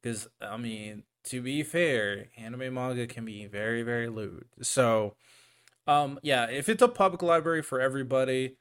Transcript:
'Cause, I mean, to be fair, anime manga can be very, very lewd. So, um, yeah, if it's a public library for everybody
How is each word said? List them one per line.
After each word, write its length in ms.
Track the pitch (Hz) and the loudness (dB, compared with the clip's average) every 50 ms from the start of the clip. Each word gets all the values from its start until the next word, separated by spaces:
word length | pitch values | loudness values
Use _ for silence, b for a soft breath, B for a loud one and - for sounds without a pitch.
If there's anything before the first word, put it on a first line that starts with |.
| _ | _
'Cause, 260 | 120 117 107 - - _ _ | -6 -6 -6 -8 -14 _ _
I 160 | 110 104 101 | -10 -10 -8
mean, 480 | 113 120 117 110 107 107 107 107 104 107 _ _ _ _ | -6 -6 -6 -8 -8 -10 -12 -12 -14 -18 _ _ _ _
to 180 | - - 127 123 | -10 -8 -6 -6
be 200 | 127 139 147 151 | -4 -4 -4 -4
fair, 680 | 147 - 170 175 160 139 117 107 101 101 101 - - _ | -2 0 2 2 2 2 2 0 0 -2 -4 -8 -14 _
anime 360 | - 113 113 120 127 131 131 127 | -16 -14 -12 -10 -8 -8 -6 -6
manga 320 | 127 127 127 127 123 120 | -4 -4 -4 -2 -4 -4
can 180 | 117 - - 113 | -6 -6 -10 -10
be 220 | 110 107 104 104 | -10 -10 -12 -12
very, 360 | 101 98 101 107 110 117 117 117 | -10 -8 -6 -4 -2 -2 -2 -2
very 260 | 117 120 120 117 117 | -2 -2 -2 -4 -4
lewd. 400 | 113 110 107 98 - - - _ _ _ 123 | -6 -6 -8 -8 -10 -14 -18 _ _ _ -6
So, 540 | - - - 127 117 113 110 107 104 - b b b b b b b b b b b b b _ | -2 4 4 6 6 6 4 2 0 -4 b b b b b b b b b b b b b _
um, 320 | - 147 147 147 139 139 139 - | 4 4 4 4 2 -4 -6 0
yeah, 260 | 147 139 123 120 113 | 2 2 2 2 2
if 180 | 123 139 139 - | -2 -4 0 0
it's 140 | 220 - 254 | 4 6 6
a 60 | 233 | 4
public 340 | 240 - 196 190 175 175 - | 6 4 2 2 2 2 2
library 400 | 170 165 165 156 165 165 160 147 | 4 4 4 4 2 -2 -2 -2
for 180 | - - 127 | -2 -2 0
everybody 760 | 131 135 131 139 135 120 131 131 131 127 131 131 131 127 131 _ | 0 0 0 -2 -4 0 2 2 2 2 2 0 -2 -4 -6 _